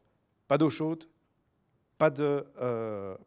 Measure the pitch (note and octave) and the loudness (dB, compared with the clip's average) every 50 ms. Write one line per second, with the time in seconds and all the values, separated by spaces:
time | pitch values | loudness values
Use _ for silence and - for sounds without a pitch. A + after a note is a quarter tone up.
0 | _ _ _ _ _ _ _ _ _ - C#3 C#3+ D#3+ D3 - - D#3 D#3 E3 D#3+ | _ _ _ _ _ _ _ _ _ 0 2 4 4 2 2 0 -4 -4 -4 -8
1 | - _ _ _ _ _ _ _ _ _ _ _ _ _ _ _ _ _ _ - | -12 _ _ _ _ _ _ _ _ _ _ _ _ _ _ _ _ _ _ 2
2 | D#3 D#3 C3+ C#3+ D3 C#3+ C#3+ C#3 - - - - B2 B2 A#2 A2+ A2+ A2 G#2+ G2 | 2 2 2 2 0 0 0 0 -2 -6 -8 -6 -4 -2 -2 -2 -4 -4 -6 -6
3 | G2 F#2+ F#2+ - - | -8 -10 -12 -14 -14